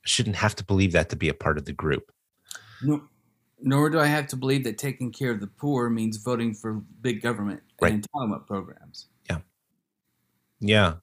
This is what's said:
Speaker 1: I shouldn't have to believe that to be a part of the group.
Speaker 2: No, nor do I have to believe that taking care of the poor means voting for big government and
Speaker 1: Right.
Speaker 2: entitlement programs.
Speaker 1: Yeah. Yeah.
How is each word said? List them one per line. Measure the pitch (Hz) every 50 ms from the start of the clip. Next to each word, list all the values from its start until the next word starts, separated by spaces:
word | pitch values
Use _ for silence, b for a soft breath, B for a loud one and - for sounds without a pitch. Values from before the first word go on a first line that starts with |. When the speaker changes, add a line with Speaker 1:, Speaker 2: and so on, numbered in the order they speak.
| _
Speaker 1:
I |
shouldn't | - - - 117 107 101
have | - - 104 -
to | - 95
believe | - 98 95 98 92 85
that | 82 78 -
to | -
be | 76 80 78
a | 73
part | - - 80 78
of | 76 69
the | 71 71
group. | - - 78 69 69 - _ _ _ _ _ _ _ B B B B B B B B
Speaker 2:
No, | 123 139 147 147 - _ _ _ _ _ _ _ _ _ _ _
nor | - 131 135 143 147 156
do | 156 160
I | 147
have | 147 147 151 143
to | 143 -
believe | 131 131 131 139 139 127
that | 120 107
taking | - - 139 - - 127 120
care | 107 - 139 127
of | 117 101
the | 101
poor | 98 _ _ - 147 143 127 120 120
means | 117 113 110 113 110
voting | 107 104 123 123 117 117 117 104
for | - - 113 107 107 - - - -
big | 113 127 117 104
government | - 117 117 104 101 101 92 - _ _ _ -
and |
Speaker 1:
Right. | - 87 107 104
Speaker 2:
entitlement | 104 - - 147 131 107 95 67 -
programs. | _ 104 98 90 - 73 _ - - - - - _ _ _ _ -
Speaker 1:
Yeah. | 90 82 - _ _ _ _ _ _ _ _ _ _ _ _ _ _ _ _ _ _ _ _ _ _ _
Yeah. | 107 101 107 107 98 87 80 85